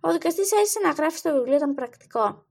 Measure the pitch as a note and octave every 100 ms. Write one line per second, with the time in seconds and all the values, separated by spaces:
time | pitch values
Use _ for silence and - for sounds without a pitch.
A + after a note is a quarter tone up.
0 | E4 E4+ E4+ E4+ G4 G#4 G#4 A4 F#4 D4
1 | D#4 D#4+ E4+ C#4+ B3 C#4+ C#4+ C#4 B3 -
2 | - A#3+ G#3 G3+ _